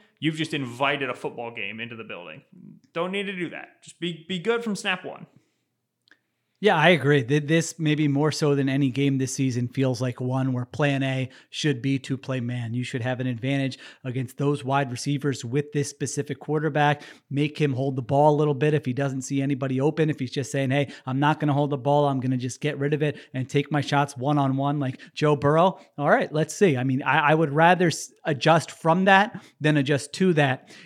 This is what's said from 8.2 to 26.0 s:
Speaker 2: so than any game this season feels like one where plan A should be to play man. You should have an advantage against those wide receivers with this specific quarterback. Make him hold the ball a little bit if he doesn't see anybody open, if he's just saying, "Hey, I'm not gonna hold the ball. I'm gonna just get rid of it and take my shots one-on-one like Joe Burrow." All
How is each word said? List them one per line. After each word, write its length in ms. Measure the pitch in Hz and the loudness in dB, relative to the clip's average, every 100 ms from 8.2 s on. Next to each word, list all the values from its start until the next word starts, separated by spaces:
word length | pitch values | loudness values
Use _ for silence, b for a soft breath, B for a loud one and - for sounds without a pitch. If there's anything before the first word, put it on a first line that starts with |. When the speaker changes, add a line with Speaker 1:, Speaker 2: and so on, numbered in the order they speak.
| 151 | 0
Speaker 2:
so 240 | 143 151 139 | 0 0 2
than 140 | 135 | 2
any 200 | 135 139 | 2 0
game 280 | 127 143 135 | 2 0 0
this 160 | 131 | -2
season 340 | - 131 123 120 | -2 -2 0 -4
feels 340 | - 131 117 | 0 0 0
like 200 | 127 - | -4 -4
one 320 | 127 131 131 | -4 -2 -2
where 100 | 123 | -2
plan 400 | 123 - 147 139 | -6 -2 0 0
A 240 | 135 131 127 B B | -2 -2 -4 B B
should 320 | - 156 131 | -4 -2 0
be 180 | 135 135 | -2 -2
to 180 | - 131 | -4 -8
play 220 | - 131 | -4 -6
man. 340 | 120 123 117 | -4 -6 -4
You 120 | 120 123 | -4 -4
should 160 | 131 | -4
have 180 | 123 123 | -4 -4
an 80 | 127 | -4
advantage 500 | 117 131 139 135 127 B B 131 | -4 -2 -2 -2 -6 B B -8
against 320 | 123 123 - | -6 -8 -2
those 260 | 143 147 | 0 0
wide 260 | 123 135 135 | 0 -2 -2
receivers 540 | 123 139 143 143 123 | -4 -4 -2 -2 -4
with 300 | 117 139 143 | -4 -4 -2
this 160 | 147 139 | -4 -4
specific 500 | - 143 - 135 135 | -6 -6 -6 -6 -8
quarterback. 640 | - 151 156 143 147 147 B B _ | -4 -2 0 2 2 0 B B _
Make 300 | 139 147 147 | -2 -2 0
him 140 | 147 | -2
hold 240 | 123 139 135 | 0 -2 -4
the 40 | |
ball 320 | 123 139 151 | -2 2 4
a 40 | 147 | 4
little 160 | 151 | 2
bit 200 | 135 151 | 2 0
if 120 | 147 135 | 0 -2
he 80 | |
doesn't 300 | 120 139 135 | -2 -4 -4
see 180 | - 139 | -4 -2
anybody 400 | 135 135 135 131 | -2 -2 -2 0
open, 280 | 143 156 156 | 0 2 0
if 120 | 151 | 0
he's 100 | 127 | -4
just 220 | 151 123 | -6 -4
saying, 180 | 139 135 | -2 0
"Hey, 180 | 143 135 B - | 0 0 B -6
I'm 140 | 135 | 0
not 220 | 147 156 | 2 2
gonna 100 | 147 | 0
hold 200 | 139 147 | 0 0
the 60 | 143 | -2
ball. 300 | 131 147 143 | 2 2 2
I'm 140 | 135 | 0
gonna 160 | 127 127 | -2 -2
just 240 | 127 - | -4 -4
get 180 | 147 139 | -6 -2
rid 140 | 143 | -2
of 100 | 151 | 0
it 140 | 151 - B | 0 -4 B
and 160 | 131 127 | -8 -2
take 200 | 143 143 | -2 0
my 120 | 151 | -2
shots 340 | 127 143 143 123 | 0 0 0 -2
one-on-one 640 | 131 147 135 135 143 143 | 0 2 2 0 0 -2
like 220 | 131 127 B | -4 -6 B
Joe 220 | - 151 147 | -2 2 4
Burrow." 460 | 143 160 185 180 B | 4 4 4 2 B
All 120 | - | -4